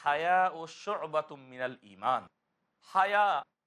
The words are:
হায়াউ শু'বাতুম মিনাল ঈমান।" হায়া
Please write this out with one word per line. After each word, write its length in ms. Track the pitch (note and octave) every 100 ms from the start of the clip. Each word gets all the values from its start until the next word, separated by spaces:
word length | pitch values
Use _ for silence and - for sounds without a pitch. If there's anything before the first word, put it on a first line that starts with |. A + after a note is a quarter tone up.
হায়াউ 640 | D3 D3 E3 F#3 F#3 E3 E3
শু'বাতুম 760 | - - G#3 D#3 D#3 D3+ C#3+
মিনাল 360 | C3 B2+ B2+ B2+
ঈমান।" 460 | G#2 F#2+ G#2+ B2+ F#2 _ _ _ _ _
হায়া 640 | - F#3+ G3 G3+ G3+ D#3 - _